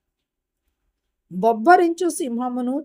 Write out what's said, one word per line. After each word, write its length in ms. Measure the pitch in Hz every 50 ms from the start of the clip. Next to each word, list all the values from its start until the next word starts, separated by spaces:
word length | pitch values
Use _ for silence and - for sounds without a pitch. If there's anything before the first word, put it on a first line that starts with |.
| _ _ _ _ _ _ _ _ _ _ _ _ _ _ _ _ _ _ _ _ _ _ _ _ _ _
బొబ్బరించు 800 | 165 185 208 226 233 214 226 339 359 370 349 339 339 349 370 330
సింహమును 720 | 294 - 330 247 233 233 254 254 247 254 247 247 262 294